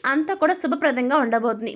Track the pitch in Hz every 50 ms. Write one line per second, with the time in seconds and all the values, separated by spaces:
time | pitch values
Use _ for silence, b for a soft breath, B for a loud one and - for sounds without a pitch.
0 | - 254 269 294 311 330 381 392 - 320 370 370 - 254 262 294 - 294 262 254
1 | 247 247 277 311 262 226 226 233 220 240 226 214 220 226 -